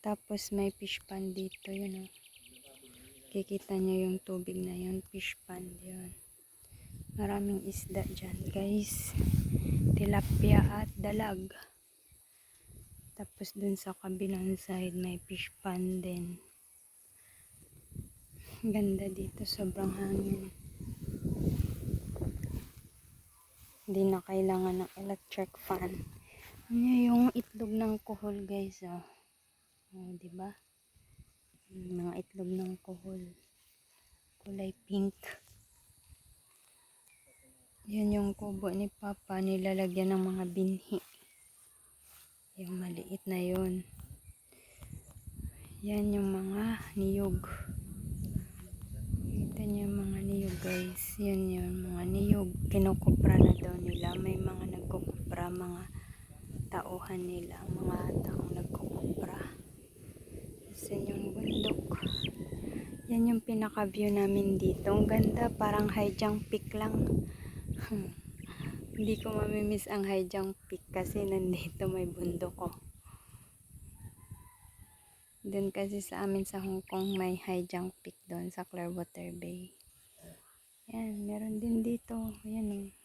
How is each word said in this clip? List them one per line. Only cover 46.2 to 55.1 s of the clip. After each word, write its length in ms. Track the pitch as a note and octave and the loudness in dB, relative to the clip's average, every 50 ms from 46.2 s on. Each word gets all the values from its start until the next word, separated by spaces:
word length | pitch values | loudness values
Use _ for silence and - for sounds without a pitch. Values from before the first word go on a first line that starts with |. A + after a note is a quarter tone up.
| G3 G3 F#3+ | 2 2 2
mga 580 | F#3+ F#3+ F#3+ G3 G3+ G#3+ A3+ A3+ A3 - - - G3+ | 0 0 -2 -2 0 0 0 -2 -2 -6 -6 -2 0
niyog. 400 | G3 G3 G3 G3+ G3+ G3 F3+ F3+ - - - - - - - - - - - - - - - - - - - - - - - - - - - - - - - - - - - - - | 2 2 2 2 2 2 2 0 -2 -4 -8 -8 -8 -6 -6 -6 -6 -8 -10 -8 -6 -6 -4 -4 -4 -2 -2 -4 -4 -6 -12 -16 -16 -14 -14 -14 -12 -10 -8 -8 -4 -2 -2 -2 -2
Kita 400 | - - F#3+ - - - - G#3 | -2 0 0 -2 -2 -2 -4 -2
niyo 240 | G#3 G#3 G3+ G3+ G3+ | -2 0 0 -2 -2
yung 100 | G3+ G3+ G3 | -2 -2 -2
mga 160 | G3 G3 F#3+ | -2 -2 -2
niyog, 380 | G3 G3+ G3+ G3 F#3+ F#3+ F#3 D#3 | -2 -2 -2 0 -2 -2 -4 -4
guys. 440 | F3+ F#3 F#3 F3+ F3+ F#3 F3+ - - - - | -4 -2 -2 -2 -2 -4 -6 -6 -8 -8 -6
Yan 320 | - G#3 G3 G3 F#3+ F#3+ F#3 | -2 -2 0 0 2 0 0
yung 280 | F3+ F3+ F3+ F3+ F#3 F#3 F3+ F3+ | 0 0 -2 -2 -2 -4 -4 -4
mga 160 | F3+ F3 F3 F3+ | -4 -2 -2 0
niyog. 380 | F#3 G3 G3+ G3+ G#3 G#3 G3 F3+ F3+ - - - | 2 2 8 8 8 8 6 0 -2 -2 0 4
Kinukupra 720 | - G3+ F#3+ F#3+ F3+ - - - - - - - - - | 6 6 6 6 6 6 8 8 8 10 10 10 12 12
na 160 | - - - | 12 12 12
daw 200 | - F3+ F3+ F3+ F3+ | 8 4 -4 -2 -2
nila. 400 | F3 F3 F3+ F#3 F3 F3 F3+ F#3 | -2 -2 -2 0 0 0 0 0
May 160 | F#3 F#3+ F#3+ | 0 0 0
mga 420 | F#3 F#3+ F#3+ F#3 F#3 F#3 F#3 F#3 F3+ | 2 0 0 0 -2 -4 -4 -4 -4
nagkukupra, 680 | F3+ - - F#3 F#3 - | -6 -4 -4 -4 -4 -4